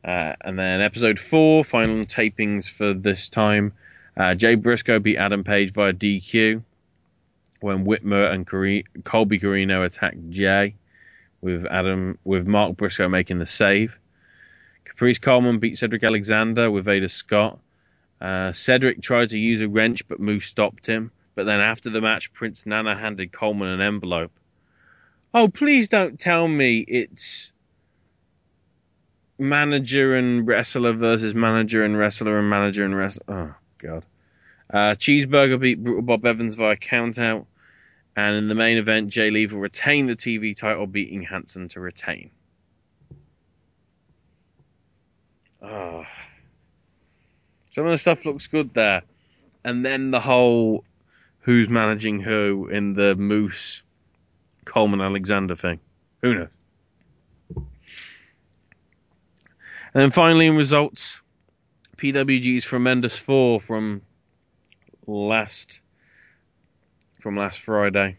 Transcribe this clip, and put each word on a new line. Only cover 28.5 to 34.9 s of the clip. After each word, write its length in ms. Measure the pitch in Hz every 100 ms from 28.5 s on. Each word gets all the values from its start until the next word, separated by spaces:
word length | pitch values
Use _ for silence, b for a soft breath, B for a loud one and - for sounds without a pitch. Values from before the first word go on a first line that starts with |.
| _ _ _ _ _ _ _ _ _
manager 720 | 135 143 147 143 127 135 135
and 320 | 131 123 120 113
wrestler 460 | 110 117 131 120
versus 420 | 113 117 113 110
manager 520 | 107 113 110 110 113 107
and 120 | 107
wrestler 400 | 104 - 110 104
and 120 | 104
manager 340 | 104 101 101
and 140 | 98 98
wrestler. 260 | 98 - -
Oh, 220 | 98 80 69 _ _
God. 280 | - 80 - _ b b b b b
Uh, 240 | 101 104